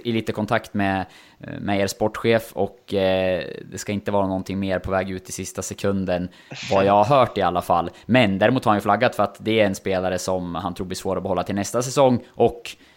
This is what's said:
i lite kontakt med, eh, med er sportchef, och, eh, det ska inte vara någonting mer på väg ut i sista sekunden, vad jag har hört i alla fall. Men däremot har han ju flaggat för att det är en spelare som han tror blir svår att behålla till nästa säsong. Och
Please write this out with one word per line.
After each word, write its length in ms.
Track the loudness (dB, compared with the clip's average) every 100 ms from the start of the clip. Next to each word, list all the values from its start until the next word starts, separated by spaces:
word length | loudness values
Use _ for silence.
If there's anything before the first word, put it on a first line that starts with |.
i 80 | -4
lite 200 | -2 -2
kontakt 420 | -4 -2 -2 -2
med, 320 | -2 0 0 -4 -12 -20 _
eh, 120 | -14 -8
med 200 | -4 0
er 60 | -2
sportchef, 640 | 0 -2 0 2 2 0
och, 420 | -4 -6 -6 -6
eh, 500 | 0 2 2 0 -2 -4 -12 -14
det 80 | -10
ska 140 | -6
inte 180 | -6 -2
vara 160 | 0 0
någonting 320 | -2 -4 -4
mer 200 | -2 -4
på 120 | -2
väg 200 | -2 -2
ut 180 | -6 -10
i 40 |
sista 300 | -10 -10 -10
sekunden, 640 | -10 -6 -2 -2 -2 -2 -4 -10 -18 -14 0
vad 140 | 2
jag 200 | 6 6
har 0 |
hört 340 | 6 4 4 2
i 40 |
alla 200 | 0 0
fall. 280 | 2 0 0 -8 2
Men 320 | 4 4 4
däremot 260 | 4 4
har 60 | 2
han 60 | 2
ju 40 |
flaggat 320 | 2 2 2
för 80 | 2
att 140 | -2 -2
det 220 | 0 2
är 60 | 2
en 80 |
spelare 440 | 0 -2 -2 0 -2
som 360 | -2 -4 -4
han 200 | -6 -6
tror 120 | -6 -8
blir 100 | -6
svår 200 | -4 -2
att 60 |
behålla 200 | -2 -2
till 120 | -2
nästa 280 | -4 -2 -2
säsong. 420 | -2 2 4 4 -2
Och 480 | 2 2 2 -10 -18 _